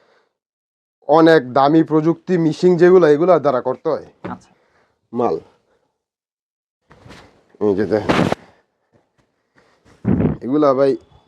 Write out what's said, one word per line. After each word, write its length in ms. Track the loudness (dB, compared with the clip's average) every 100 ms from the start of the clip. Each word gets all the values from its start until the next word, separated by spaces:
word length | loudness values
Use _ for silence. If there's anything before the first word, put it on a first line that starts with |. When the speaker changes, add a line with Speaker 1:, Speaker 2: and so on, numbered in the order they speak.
| _ _ _ _ _ _ _ _ _ _ 0
Speaker 1:
অনেক 440 | 2 4 4 2
দামি 300 | 0 2 2
প্রযুক্তি 560 | 0 -2 -2 -4 -4 -2
মিশিং 400 | -2 0 0 2
যেগুলা, 320 | 4 4 4
এগুলা 280 | 2 2 0
দ্বারা 220 | 0 -4
করতে 300 | -4 -6 -6
হয় 160 | -8 -10 _ -16
Speaker 2:
আচ্ছা। 200 | -16 _ _ _ _ _ _ _
Speaker 1:
মাল। 280 | -6 -4 -6 -12 _ _ _ _ _ _ _ _ _ _ _ _ _ _ _ -20 -20 -20 _ _ -6
এই 140 | -4
যে 120 | -2 -2
দেখেন, 420 | -4 -2 -2 -2 -6 -12 _ _ _ _ _ _ _ _ _ _ _ _ _ _ _ -4 -2 -2 -4
এগুলা 340 | -6 -2 0
ভাই 220 | 0 0 -2 _ _